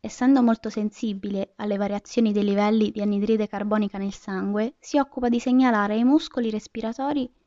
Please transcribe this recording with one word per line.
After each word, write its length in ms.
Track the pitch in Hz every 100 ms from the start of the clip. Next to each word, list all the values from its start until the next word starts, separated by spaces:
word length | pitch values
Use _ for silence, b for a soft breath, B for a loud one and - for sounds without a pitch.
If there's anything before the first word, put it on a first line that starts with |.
essendo 420 | 220 - 254 277
molto 260 | 233 226 220
sensibile 840 | 214 208 - 226 196 202 196 196 -
alle 220 | 208 202
variazioni 520 | 202 202 - - 226
dei 140 | 208
livelli 460 | 202 202 208 220 208
di 100 | 214
anidride 480 | 208 202 208 220 208
carbonica 480 | 202 208 214 202 196
nel 160 | 196
sangue, 600 | 196 - 190 196 208 226 -
si 200 | - 285
occupa 320 | 277 - 247
di 100 | 240
segnalare 540 | 254 254 262 214 202
ai 100 | 220
muscoli 460 | 240 302 - - 226
respiratori 800 | 214 - 226 220 240 277 294 247 _